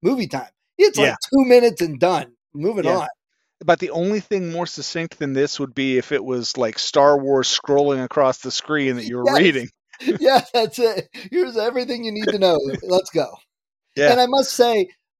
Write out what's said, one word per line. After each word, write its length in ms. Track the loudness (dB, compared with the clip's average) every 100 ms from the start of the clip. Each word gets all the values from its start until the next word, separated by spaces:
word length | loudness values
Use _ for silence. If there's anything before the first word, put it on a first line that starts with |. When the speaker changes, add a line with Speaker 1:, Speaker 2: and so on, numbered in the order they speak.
Speaker 1:
movie 260 | -2 -2 -4
time. 200 | -8 -10 _ _ 2
It's, 180 | 2 4
like, 100 | 0
Speaker 2:
Yeah. 80 | -2 0
Speaker 1:
two 120 | 2
minutes 360 | 6 6 4 0
and 180 | -4 0
done. 320 | 0 0 -4 _ _
Moving 300 | -8 -6 -2
Speaker 2:
Yeah. 140 | -2 -2
Speaker 1:
on. 80 | -4 -12 _ _ _ -4
Speaker 2:
About 180 | 0 0
the 120 | -2
only 280 | -4 -2 -4
thing 300 | -4 -6 -6
more 160 | -6 -8
succinct 520 | -10 -10 -8 -8 -8
than 140 | -4
this 260 | -2 -2 -4
would 140 | -8
be 240 | -4 -2 -2
if 120 | -2
it 120 | -4
was, 320 | -4 -6 -6 -4
like, 220 | -4 -4
Star 400 | 0 4 6 4
Wars 280 | 2 0 0
scrolling 540 | -2 0 2 2 0
across 360 | -2 0 0 0
the 120 | -6
screen 460 | -8 -4 -2 -2 -4
that 80 |
you 140 | -6 -4
were 60 | 0
Speaker 1:
Yes. 120 | 2
Speaker 2:
reading. 320 | 2 2 -4
Speaker 1:
<laughs> 40 | _ _ -8 -4 0
Yeah, 240 | 2 2 2
that's 280 | -2 -2 0
it. 280 | -2 -2 -8 -14 -6
Here's 260 | -4 -2 -2
everything 460 | -2 -2 -4 -6
you 80 | -6
need 160 | -6 -4
to 100 | 0
know. 200 | 2 2
Speaker 2:
<laughs> 240 | -2 -6
Speaker 1:
Let's 280 | -2 -2 0
go. 260 | -2 -4 -8 _ _ _ _ _
Speaker 2:
Yeah. 160 | 2 4
Speaker 1:
And 100 | 4
I 60 | 4
must 260 | 2 2
say, 360 | 2 4 2 -2 _ _